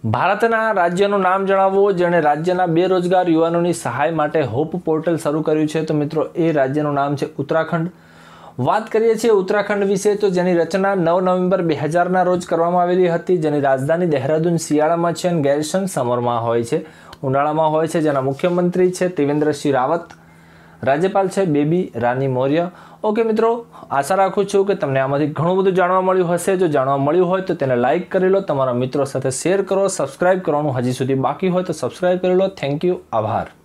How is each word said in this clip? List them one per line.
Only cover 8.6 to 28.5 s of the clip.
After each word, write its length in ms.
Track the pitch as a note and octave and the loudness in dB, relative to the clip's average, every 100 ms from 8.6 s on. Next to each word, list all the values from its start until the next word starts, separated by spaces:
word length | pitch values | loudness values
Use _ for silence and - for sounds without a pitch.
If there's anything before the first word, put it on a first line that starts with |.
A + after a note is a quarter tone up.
| C3 G3+ A3 | 0 0 0
કરીએ 220 | A3 A3+ | 0 2
છીએ 160 | A3 A#3 | 2 2
ઉત્તરાખંડ 540 | G3+ F#3 G#3 G3+ G3+ | 2 2 -2 -2 -2
વિશે, 300 | G3 G3 G#3 | 0 0 0
તો 160 | G3+ G#3 | 0 0
જેની 240 | F3+ F3+ | 0 2
રચના 400 | F3 E3 F#3+ G3 | 2 0 0 0
નવ 260 | G3 E3 F3+ | 0 2 2
નવેમ્બર 420 | F#3 F#3 F3+ F#3+ | 2 0 0 0
બે 120 | E3+ | 0
હજારના 480 | C#3+ D3+ E3+ F3 F3+ | -2 -2 0 0 2
રોજ 240 | F3+ F3+ - | 2 0 0
કરવામાં 360 | E3 E3+ F3+ | 0 2 2
આવેલી 260 | F3 F#3 F3+ | 2 2 2
હતી, 280 | E3+ E3+ F3+ | 0 0 0
જેની 220 | D#3 D3 | 0 0
રાજધાની 460 | C#3 C3+ C#3 E3 F3+ | 0 0 0 0 0
દહેરાદૂન 500 | C#3+ C3+ D#3 E3 E3+ | 0 0 0 0 -2
શિયાળામાં 560 | - D3+ D3+ E3+ F3 | 0 0 2 0 -2
છે 160 | E3 D#3 | -2 -2
અને 140 | E3 | 0
ગેરસન 440 | C#3 C#3+ D3+ F#3+ G3 | 0 0 -2 -4 -2
સમરમાં 580 | D#3+ B2 B2 A#2+ A#2 | -4 -2 0 0 -2
હોય 200 | A#2 A#2 | 0 0
છે, 220 | A#2 B3 - - - - | 0 -4 -6 -20 -20 -8
ઉનાળામાં 480 | C#3 C3+ D3 D#3 D#3 | -2 0 0 2 2
હોય 160 | D#3 D#3+ | 2 0
છે, 140 | E3+ | 0
જેના 200 | D3+ C#3 | 0 0
મુખ્યમંત્રી 720 | C3 C3+ F3+ F3 F3+ F#3 F#3 | -2 -2 -2 0 0 2 0
છે 160 | F3+ F3+ | 0 -4
ત્રિવેન્દ્રસિંહ 680 | F3+ C#3+ D3 D3+ D3 D3 | 0 0 2 0 0 0
રાવત, 360 | C3 C3 F3 - - - - - - - - | 0 0 -2 -4 -20 -20 -20 -20 -20 -20 -6
રાજ્યપાલ 460 | A#2+ C#3+ F#3+ G3+ F#3 | 0 0 2 0 0
છે 160 | F#3+ | 0
બેબી 480 | F#3+ C#3+ D3 F3 F#3 A#2 | 0 2 2 0 -2 -2
રાની 320 | A#2+ B2+ C3+ | -2 0 -2
મૌર્ય. 420 | B2+ C3+ D#3 F3 - - - | 0 0 0 -2 -8 -20 -6
ઓકે 180 | G#3+ G#3+ | -2 0
મિત્રો, 440 | A3+ A3 A3+ A#3 - - - | 0 2 0 0 -6 -20 -4
આશા 240 | C3+ C#3 | -4 0
રાખું 320 | F#3+ F#3+ F#3+ G3 | 2 2 0 0
છું 200 | G3 G3 | 2 2
કે 80 | |
તમને 260 | F#3+ C#3+ C3+ | 0 0 0
આમાંથી 260 | C3+ C#3+ D3 | 0 0 0
ઘણું 300 | D3+ E3 F#3 | 0 0 2
બધું 160 | G3 | 2
જાણવા 280 | F#3 F3+ F#3 | 2 2 2
મળ્યું 340 | F#3 F#3 F3 | 2 0 0
હશે. 220 | F3 F3 F#3+ | 0 0 0
જો 100 | F3+ | 2
જાણવા 300 | C#3+ C3 C#3 | 2 0 0
મળ્યું 320 | C#3 E3+ F3 | 2 2 2
હોય 140 | F#3 | 0
તો 120 | F#3 | -2
તેને 220 | E3 C3+ B2 | -4 0 2
લાઈક 360 | B2 E3 - | 2 0 0
કરી 160 | F#3+ F#3 | 0 2
લો, 120 | G3 | 2
તમારા 320 | - | 0